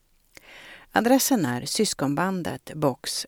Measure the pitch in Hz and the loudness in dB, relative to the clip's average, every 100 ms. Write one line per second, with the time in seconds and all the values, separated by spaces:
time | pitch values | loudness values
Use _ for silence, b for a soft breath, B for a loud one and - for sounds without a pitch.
0 | _ _ _ - B B B B B - | _ _ _ -20 B B B B B 0
1 | 220 262 - 254 139 123 147 - 208 - | 4 4 4 2 2 -2 -2 -2 -2 0
2 | 139 143 185 190 165 131 - 156 151 127 | -2 0 -2 -2 -6 -8 -10 -2 0 0
3 | - - | -6 -8